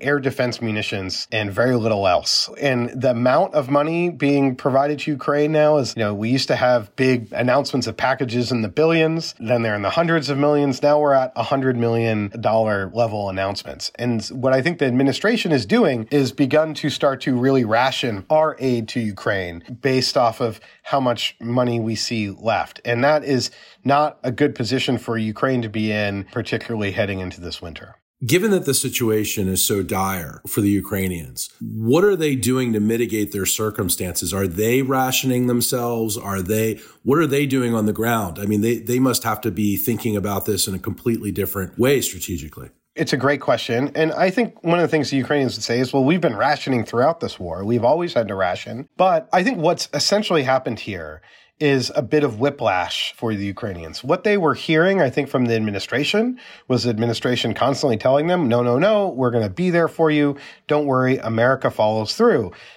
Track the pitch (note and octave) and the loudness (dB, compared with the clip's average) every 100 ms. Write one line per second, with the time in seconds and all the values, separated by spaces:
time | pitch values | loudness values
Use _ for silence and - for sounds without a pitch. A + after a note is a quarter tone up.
0 | C3+ C#3+ C3 - B2 A2+ A2+ G#2+ G2+ G2+ | -2 0 -2 -2 -2 -2 -4 -4 -4 -6
1 | F#2 - - A2 G2+ G2 B2 B2 A2 G#2 | -6 -8 -4 -4 -2 0 2 2 2 2
2 | F#2+ E2+ - - - - C#3+ B2 A#2+ C3+ | 4 2 2 -2 -2 -2 0 0 -2 0
3 | B2+ A#2+ B2 C#3+ F#3+ D3+ C3 C#3+ D3+ E3+ | 0 2 4 4 2 0 2 2 2 0
4 | F3 D3 C#3+ C#3+ C3+ B2+ C#3+ C3+ C#3+ D3 | -2 0 2 2 2 0 0 2 2 -2
5 | - C3+ - C#3+ D3+ D#3 D3+ D3+ A#2 A2+ | -4 -4 0 0 2 4 4 4 0 -2
6 | G#2 G#2 A2 C3 - B2 B2 B2 - - | -2 -2 0 0 0 2 2 2 0 0
7 | C3 B2 A2 - B2+ C3+ - C3 A2+ - | 2 2 -2 -2 2 2 0 -2 -4 -2
8 | B2+ C3+ B2 A#2+ A#2 A#2+ G#2+ - D#3+ E3 | -2 0 -2 -2 -2 -2 -2 2 2 4
9 | D#3+ E3 D#3+ - A2+ B2 A#2 G#2 G2+ - | 2 0 -6 -8 0 0 0 -2 -2 0
10 | E3+ E3 C3+ C#3 D3 D3 C#3+ B2+ D3 D3+ | 2 0 0 0 2 4 2 2 2 4
11 | D3 C3+ B2+ A#2 A2+ C3+ C3 B2 A#2 A#2 | 4 2 2 -4 -2 0 0 0 0 2
12 | A2+ G#2+ G2+ A#2 G#2+ A2 A2 G2+ F#2 A2 | 0 0 -4 -2 0 2 2 0 -2 -2
13 | A#2 G#2+ G2+ F#2+ G2 G2+ - C#2 - - | -2 -2 -6 -4 -4 -4 -10 -10 -10 -6
14 | B2 A2+ G#2 C3 C3 C3 E3 E3+ C3+ B2 | -4 -2 -4 -4 0 2 0 0 0 2
15 | C#3 - G3+ A#3 F3 C#3+ F#2+ A#3 F3+ A#2+ | 2 2 0 0 2 0 2 2 4 0
16 | A2 C#3+ B2+ - C3 D3+ D#3+ D3+ D3+ - | 0 0 2 0 2 2 2 -2 -4 0
17 | C#3+ C3 D3 B2 C3 C3+ A2 A2+ C3 - | 0 0 0 2 4 4 4 2 2 0
18 | C3+ G2+ - D#3 D#3 - C3 A#2+ A2 C3 | -4 -4 0 2 2 0 0 0 -2 -4
19 | A2 G2 A#2+ G2+ F2+ E2+ - B2 C3+ C3 | -4 -4 -2 -2 -4 -8 -14 -4 0 0
20 | B2+ C#3+ A#2 - A#2+ - - _ - C#3+ | 2 2 2 2 -4 -4 -16 _ -4 0
21 | B2+ A2+ - - A#2 B2 B2 A#2 A2+ A2 | 0 -2 -4 -8 -4 0 0 0 -2 -4
22 | - A#2 G2+ F#2+ A2 G2 - - A2 A#2 | -4 -4 -4 -4 -2 -2 -2 -8 -4 0
23 | C#3 D3+ C3 C3 - - - - B2+ C#3+ | 2 2 2 -2 -2 -10 -20 -6 0 2
24 | D3+ - C3 A2+ D3 C#3+ G#2+ B2+ - A#2 | 2 -2 -6 0 0 0 -2 -2 0 -2
25 | - A2+ A2 G#2+ C3+ B2+ A2 A2 G#2+ G#2 | -2 -4 -4 -2 0 0 -2 -4 -2 -2
26 | G#2 G2+ G2+ B2 G#2 A#2 - A2+ G2 F#2+ | -2 -4 -6 -8 -4 -6 -6 -4 -4 -2
27 | G2+ F#2+ F#2 F2 F2 - E2+ D2+ - - | -4 -4 -8 -10 -12 -12 -14 -16 -18 -20
28 | _ - A2 F3 G#3+ F#3 C#3 B2+ C3 - | _ -8 0 2 2 0 0 -2 -2 -2
29 | A2+ G#2+ G#2 - F#2+ F2+ - G2+ F2 G2 | 0 0 -2 -2 -2 0 0 0 -2 -2
30 | F#2+ F#2 D#2 - - - G2+ G2 F#2+ G2+ | -2 -4 -8 -14 -6 0 2 2 0 -2
31 | F#2+ F2 C2+ B1+ - - A2+ A2 A2 D#3 | -2 -4 -10 -12 -12 -12 -10 -4 2 4
32 | G#3 F#3 D3+ C3 A2 C3 B2 G#2+ G#2+ A#2 | 4 2 0 0 0 0 0 0 2 0
33 | A#2 G#2+ G2+ G2+ F#2 - G#2+ G#2+ F#2 - | 0 -2 -4 -4 -2 -2 -2 -2 -4 -4
34 | F#2 - F2 F#2+ F#2+ E2+ A2 C3 C3 C3 | -4 -4 -4 -2 -2 0 0 2 2 0
35 | C3 - C3 B2 B2 A#2+ A#2 B2+ A#2+ A#2 | 0 0 0 0 2 0 0 -2 -2 -2
36 | A2 A2 G2 F#2+ F#2 A2 A2+ G2+ - _ | -4 -4 -6 -4 -2 0 0 -4 -12 _
37 | G#2+ D3 D3+ C#3 C#3+ C3 A#2+ A2+ G#2+ G#2 | 0 2 2 0 0 0 0 0 0 0
38 | A#2 A2+ F#2+ E2+ G#2 G#2 A2+ A#2 A2+ B2 | 0 0 -2 -4 -2 2 2 0 0 2
39 | C3 A2+ A#2 G#2+ A2+ G2 G#2 G2 - A2 | 2 0 -2 -4 -4 0 0 0 -2 -2
40 | A2+ G#2 G2+ G2 - G2 - F#2 - F2+ | -2 -2 -2 -4 -2 -2 -2 -4 -8 -6
41 | - A#2 G#2 G2 F#2+ G2+ F2+ - B2+ C#3 | -4 -4 -4 -4 -4 -4 -6 0 2 2
42 | - F2+ - E2 D2 - - _ _ - | 0 -6 -8 -8 -10 -16 -20 _ _ -6
43 | E3 C#3 C3+ C#3+ - A#2+ - A#2 C#3 C#3+ | -2 0 2 0 0 0 0 -2 0 0
44 | D#3+ - F#3 B3 A3+ - E3 F3 D#3+ D#3+ | 0 2 0 2 -2 -2 0 2 2 2
45 | C#3 C#3 B2 D3 B2 G2+ - A#2+ C3 C#3 | 0 0 2 2 0 -2 -2 0 0 2
46 | C3 F3+ D3+ G#2 C3 C#3+ C#3 B2 G#2+ A#2 | 4 4 2 0 0 0 0 -2 0 2
47 | C#3+ E3 G#2 - F2+ E2+ G2+ A#2 A#2 D#3+ | 2 2 -6 -8 -8 -6 0 2 2 2
48 | F3 B2 G#2 G2 F2+ F#2+ - A2+ D3 - | 0 -2 -2 0 -2 -2 -8 -12 -6 2
49 | F#3 E3 - F#3 G#3+ G3 D#3+ E3+ - F#3+ | 2 2 2 0 0 0 0 0 -2 -2
50 | - G3+ G#3 E3+ C3 C3 C3 G#2+ - F#2 | 0 0 2 0 2 0 0 -6 -6 -8
51 | D#2 D2+ _ - _ - D3 C3+ A#2+ D3+ | -10 -16 _ -20 _ -2 2 2 0 -4
52 | A#2 D3+ C#3+ G#2+ C#3+ C#3+ A2 F#2 E2+ - | 0 2 2 0 -2 0 0 0 -2 -4
53 | - - A#2 G#2 G2 F#2+ G#2+ F2 D#2+ D#2+ | -8 -6 -4 -4 -4 -6 -8 -10 -12 -8
54 | C3 F3+ G#3+ G3+ D#3+ A#2+ - D#3+ F3+ G3 | -2 0 2 2 2 0 2 4 4 4
55 | C3 D3 C3+ C3+ A#2+ A2+ G#2+ G2 - B2 | 2 0 -2 0 2 0 0 -4 -4 -2
56 | D3 G#3 A#3+ B3+ - - - B2 - A2 | 0 0 0 -4 -12 -12 -2 0 0 0
57 | A#2 A2 B2+ B2 A#2 G2 B2 C3 C#3 A2 | 0 0 -2 0 -2 0 0 2 0 0
58 | C3 C#3 E3 F3+ C3 A#2+ B2 B2 G3 G#3 | 2 2 2 2 2 2 2 4 4 2
59 | G3 C3 B2+ A#2 G#2 F#2 F3+ E3+ D#3+ - | 0 0 0 2 0 0 2 2 2 2
60 | D#3+ D3+ D3 C#3+ - - - D3+ C#3+ B2+ | 2 4 2 -2 -10 -10 -2 0 2 2
61 | B2+ C3+ A2+ A2+ B2 C3 B2+ - G#2+ A2 | 2 0 0 2 2 2 0 2 0 0
62 | G#2+ - A#3 D3+ F#2 - - | -2 2 4 4 0 -8 -20